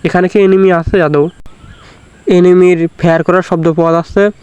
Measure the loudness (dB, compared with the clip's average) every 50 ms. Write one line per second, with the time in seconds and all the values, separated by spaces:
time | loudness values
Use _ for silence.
0 | -6 -2 -2 -2 -2 0 0 0 2 2 2 2 2 2 0 0 -2 -2 -2 0
1 | 0 0 0 -2 -2 -2 -6 -14 -20 -20 -20 _ -20 -20 -20 -20 -20 -20 -20 -20
2 | -20 -20 -20 -10 _ 0 0 2 4 4 4 4 4 2 2 0 -2 -6 _ -4
3 | -2 0 0 0 0 0 -2 -2 -2 -2 -6 -2 -2 -2 -2 0 0 0 0 -2
4 | -4 -4 -2 -2 -2 -2 -4 -6